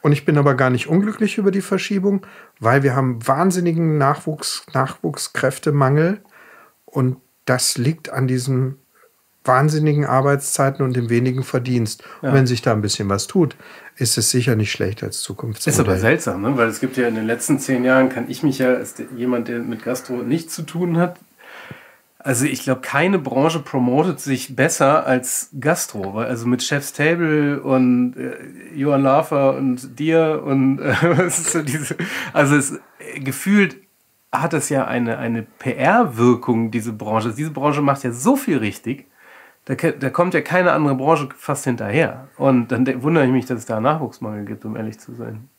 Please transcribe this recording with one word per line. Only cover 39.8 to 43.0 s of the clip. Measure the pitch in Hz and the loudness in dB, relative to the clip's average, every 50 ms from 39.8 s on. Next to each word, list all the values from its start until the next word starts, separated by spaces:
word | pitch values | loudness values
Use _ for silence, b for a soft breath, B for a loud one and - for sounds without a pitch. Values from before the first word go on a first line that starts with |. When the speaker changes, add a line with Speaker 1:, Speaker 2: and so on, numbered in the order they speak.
| - 165 - | 0 -2 -2
Speaker 2:
da | - 135 135 | 0 -4 -4
kommt | 131 - 175 180 175 | 0 2 0 2 2
ja | 165 | -2
keine | - - - 180 180 175 | -2 0 0 2 4 4
andere | - 156 151 143 135 | 2 4 2 2 0
Branche | 131 139 147 165 156 - 151 - | 0 2 2 2 2 0 -6 -10
fast | - - - 143 135 - | -14 -6 -6 -6 -4 -2
hinterher. | 135 120 110 110 104 104 151 160 113 - - - - _ | -4 -4 -2 -4 -2 0 0 0 0 -2 -10 -16 -20 _
Und | - - 139 131 123 117 117 | 0 2 2 2 2 0 -2
dann | 127 120 131 | 0 0 0
de-, | 131 127 127 | 0 0 -2